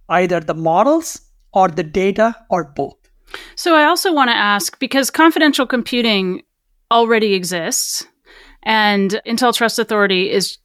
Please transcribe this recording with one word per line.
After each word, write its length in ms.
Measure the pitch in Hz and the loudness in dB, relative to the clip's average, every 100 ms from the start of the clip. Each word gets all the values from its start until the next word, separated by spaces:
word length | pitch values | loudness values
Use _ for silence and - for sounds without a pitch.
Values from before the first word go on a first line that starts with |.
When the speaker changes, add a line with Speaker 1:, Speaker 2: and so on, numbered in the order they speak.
| - | -2
Speaker 1:
either 300 | 165 185 175 | 0 0 -2
the 160 | 160 | -4
models 640 | 160 160 170 254 320 320 - _ _ _ | -4 0 2 2 0 -2 -14 _ _ _
or 140 | 202 185 | 0 0
the 160 | 160 | 0
data 520 | 156 185 190 190 226 226 - | -4 -2 -2 0 -2 -2 -6
or 160 | 180 | -6
both. 320 | 147 - - _ _ _ _ - - - | -6 -8 -8 _ _ _ _ -20 -18 -6
Speaker 2:
So 180 | 359 | 0
I 100 | 311 | 4
also 280 | 302 349 392 | 4 2 0
want 180 | 302 247 | 2 2
to 60 | 208 | 2
ask, 420 | 208 202 - - | 0 0 -4 -6
because 320 | 269 277 262 | -4 -2 -2
confidential 560 | - 320 339 302 277 247 | 4 4 4 2 0 -2
computing 760 | 247 - 247 226 202 185 185 _ _ _ _ - | -2 -2 -2 0 0 -2 -6 _ _ _ _ 0
already 420 | 233 233 226 214 | 2 4 2 2
exists 720 | 190 175 180 170 - - - - _ _ - - - | 0 -2 -6 -4 -4 -6 -8 -12 _ _ -20 -20 -10
and 580 | 214 220 208 202 196 214 - | -2 2 2 2 0 -2 -4
Intel 260 | 233 247 | 0 0
Trust 260 | 226 233 226 | 2 -2 -2
Authority 500 | 220 214 196 185 185 | -2 0 2 0 0
is 260 | 196 185 - | -2 -2 -8